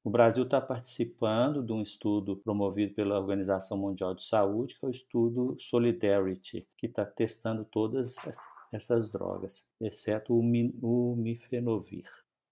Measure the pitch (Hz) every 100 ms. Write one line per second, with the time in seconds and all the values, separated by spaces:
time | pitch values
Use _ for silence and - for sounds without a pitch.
0 | 113 113 117 120 123 135 - 123 - -
1 | 117 - 110 110 131 147 117 110 104 -
2 | 107 104 98 98 110 104 101 98 101 98
3 | 101 101 98 98 95 95 - 101 98 95
4 | 92 92 - 110 98 107 135 - 135 123
5 | - 123 117 120 127 - - 123 120 117
6 | 104 101 95 92 - - - _ 113 117
7 | 101 - 110 - 113 110 104 107 110 131
8 | 120 - - - - - - 104 - 117
9 | 107 98 92 92 95 - - - 110 -
10 | - 107 - 117 117 120 120 - 117 123
11 | 123 120 113 117 - 123 120 110 90 92
12 | - - _ _ _